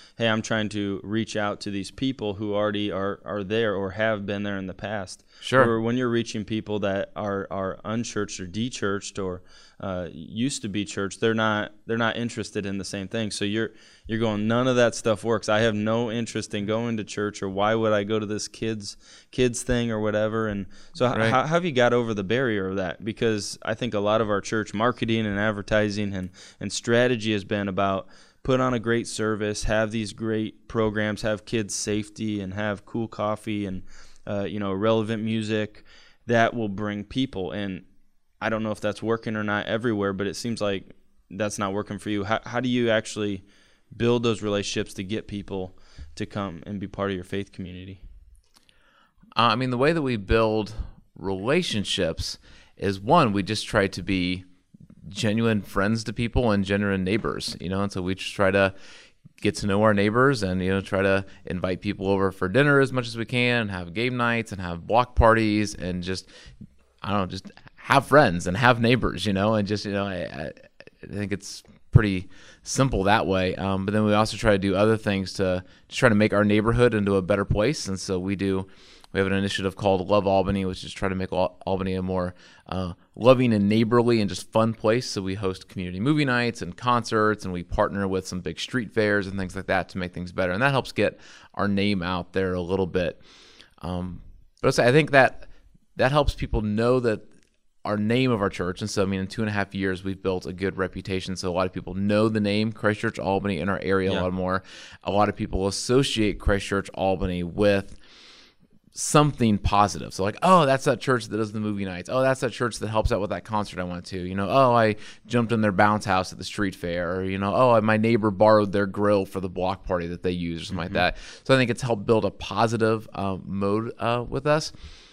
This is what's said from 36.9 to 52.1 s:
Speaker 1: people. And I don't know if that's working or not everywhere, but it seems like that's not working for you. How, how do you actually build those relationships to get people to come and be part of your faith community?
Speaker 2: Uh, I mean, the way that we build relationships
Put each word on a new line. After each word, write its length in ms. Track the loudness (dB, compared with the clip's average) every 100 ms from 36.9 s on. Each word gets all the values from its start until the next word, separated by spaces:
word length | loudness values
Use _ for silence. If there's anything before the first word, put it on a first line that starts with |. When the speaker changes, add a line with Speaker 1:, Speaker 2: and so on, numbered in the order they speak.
| -6
Speaker 1:
people. 460 | -6 -4 -4 -4 -6
And 340 | -6 -6 -8 -12 -20 _ _ _ _
I 100 | -4
don't 120 | -2
know 80 | -4
if 100 | -4
that's 220 | -4 -4
working 320 | -4 -4 -4
or 80 | -6
not 240 | -2 -4 -2
everywhere, 460 | -2 0 0 0
but 140 | -2 -4
it 80 | -4
seems 240 | -6 -2
like 340 | -2 -4 -8 -20 _ _ _
that's 280 | -6 -4 -2
not 140 | -4
working 260 | -4 -6 -8
for 120 | -4
you. 120 | -4
How, 160 | 0 -2
how 160 | -2 -4
do 80 | 0
you 220 | 2 2
actually 520 | 2 -2 -6 -4 -6 -12 _ _ _ _ -2
build 260 | 0 2
those 200 | 0 -2
relationships 500 | -2 -2 -2 -4 -6
to 100 | -8
get 240 | -8 -8 -8
people 520 | -10 -8 -8 -8 -12 -20 -18 -16 -10
to 100 | -8
come 360 | -6 -6 -8 -10
and 120 | -8
be 80 | -8
part 240 | -4 -2
of 40 |
your 100 | -4
faith 260 | -4 -8 -8
community? 520 | -10 -12 -12 -16 -16 -20 -20 -20 -20 _ _ _ _ _ _ _ _ _ 2
Speaker 2:
Uh, 120 | 2
I 20 | 2
mean, 140 | 0
the 80 | 2
way 140 | 2
that 80 | 2
we 140 | 0 -2
build 560 | 2 4 4 2 -2 -6 -10 -14 _ -10 -6 -2
relationships 1000 | 0 0 0 -4 -2 -2 -2